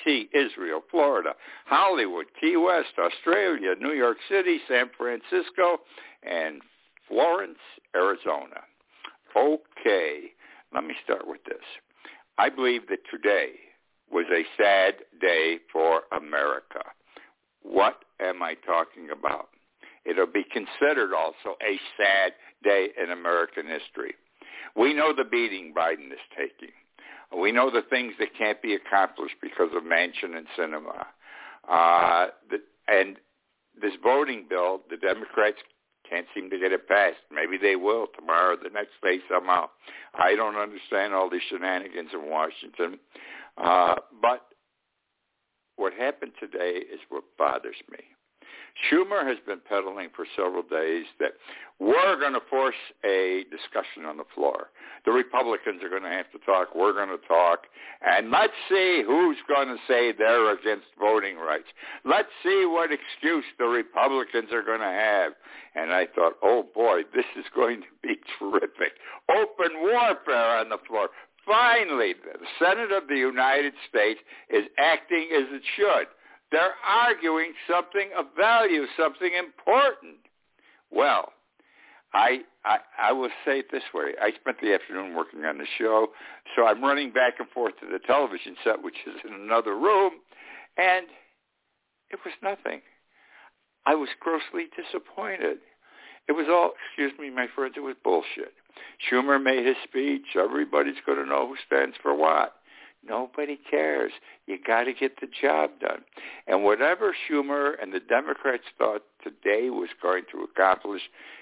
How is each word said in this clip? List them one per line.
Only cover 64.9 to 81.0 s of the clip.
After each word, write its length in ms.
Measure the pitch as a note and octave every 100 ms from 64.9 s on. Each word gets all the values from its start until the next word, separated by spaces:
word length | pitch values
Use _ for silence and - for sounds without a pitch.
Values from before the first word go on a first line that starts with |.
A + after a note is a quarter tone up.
have. 400 | F#2 G#2+ G2+ E2 - - - - D2
And 160 | D#2+
I 160 | F2+ F2
thought, 300 | - E2 -
"Oh 220 | F#2+ A#2+
boy, 400 | G#2 - A#2 F2+ - -
this 100 | A#2+ -
is 100 | - -
going 260 | A#2+ A#2
to 60 | - _
be 160 | - G#2 -
<laughs> 100 | -
terrific." 540 | G2 G2+ - - F2 - - - -
Open 520 | G#3+ G#3+ G#3+ E3+ D#3+
warfare 760 | F3 A#3+ A#3+ G3 - B2 A#2 A#2
on 120 | A2
the 100 | G#2+ -
floor. 220 | A2+ F#2+ - - _ -
Finally, 680 | A3 A#3+ A#3 G3 C#3 G#2
the 320 | F2+ E2 - E2+ -
Senate 320 | E3+ G#3 A3+
of 160 | G3 D3
the 100 | C#3+
United 560 | C3 B2+ C3 C#3 C#3+ - -
States 320 | A#2 G#2+ A2 - - -
is 160 | A2 G#2 -
acting 520 | D3+ D#3 - E3+ E3
as 160 | D#3 C3+
it 140 | C3+ - -
should. 320 | G3+ C#3+ E2 _ - - _
They're 240 | D3+ F#3 - -
arguing 680 | G#3+ A#3+ G3+ D#3+ D#3+ E3 D3+ -
something 400 | F3 F3 G3+ G3 F3+
of 100 | D#3 -
value, 480 | G#3 A#3 A3 D#3+ C3+ -
something 340 | D#3+ C#3 F3+
important. 840 | F3 F3 - - A#3 C#4 - E3 D3+ _ _ _ _ _ _ _
Well, 440 | -